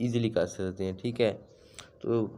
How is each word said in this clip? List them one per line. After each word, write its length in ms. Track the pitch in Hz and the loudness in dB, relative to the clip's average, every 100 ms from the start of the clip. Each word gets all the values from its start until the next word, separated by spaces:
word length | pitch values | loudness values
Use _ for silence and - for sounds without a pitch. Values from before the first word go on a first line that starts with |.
ईजीली 280 | 120 117 113 | 0 2 2
कर 160 | 110 87 | 2 0
सकते 360 | - 95 92 | -2 -6 -2
हैं, 140 | 95 95 | -4 -2
ठीक 240 | 123 117 | -4 2
है। 100 | 113 - - - - - - - | 2 0 -8 -20 -20 -20 -20 -8
तो 200 | - 117 110 | 0 2 0